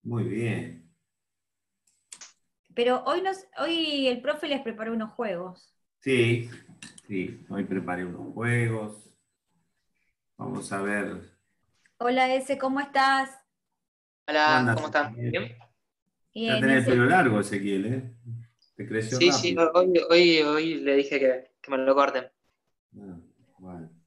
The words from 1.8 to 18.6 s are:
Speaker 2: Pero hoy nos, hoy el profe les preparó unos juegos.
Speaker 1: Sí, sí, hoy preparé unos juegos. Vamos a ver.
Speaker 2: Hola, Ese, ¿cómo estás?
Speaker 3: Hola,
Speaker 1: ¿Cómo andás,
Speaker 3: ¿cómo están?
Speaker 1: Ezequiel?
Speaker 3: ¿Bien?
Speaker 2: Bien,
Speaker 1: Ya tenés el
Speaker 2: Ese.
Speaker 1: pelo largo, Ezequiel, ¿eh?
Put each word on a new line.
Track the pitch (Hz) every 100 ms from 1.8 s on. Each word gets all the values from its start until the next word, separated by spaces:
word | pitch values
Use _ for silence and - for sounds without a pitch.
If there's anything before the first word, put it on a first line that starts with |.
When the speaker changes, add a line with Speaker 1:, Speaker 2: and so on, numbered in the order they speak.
| _ _ _ - - _ _ _ _
Speaker 2:
Pero | - 240 254
hoy | 254 339
nos, | 381 381 - -
hoy | 311 330 311 285 262
el | 240
profe | 254 294 320
les | 269
preparó | 226 214 220
unos | 226 220
juegos. | - 226 175 180 180 _ _ _ _
Speaker 1:
Sí, | 135 127 117 117 - - - - - - -
sí, | 98 85 - -
hoy | 98 90
preparé | 92 87 90 90
unos | 85 -
juegos. | - 117 120 117 113 107 - - _ _ _ _ _ _ _ _ _ _ _ _ -
Vamos | 98 98 -
a | 98
ver. | 101 104 92 90 - _ _ _ _ _ _ _
Speaker 2:
Hola, | 240 262 254
Ese, | 262 262 269
¿cómo | 262 269
estás? | 277 277 269 269 262 - _ _ _ _ _ _ _ _ -
Speaker 3:
Hola, | 151 151
Speaker 1:
¿Cómo | 151
andás, | 123 113
Speaker 3:
¿cómo | 151
están? | 151 139 120
Speaker 1:
Ezequiel? | 120 175
Speaker 3:
¿Bien? | - - - _ _ _ _ _ _
Speaker 2:
Bien, | 214 226 131
Speaker 1:
Ya |
tenés | 135 131
el |
Speaker 2:
Ese. | 123
Speaker 1:
pelo | 123 123
largo, | - 131 104
Ezequiel, | 98 101 101 98 107
¿eh? | 131 - - 117 117 - _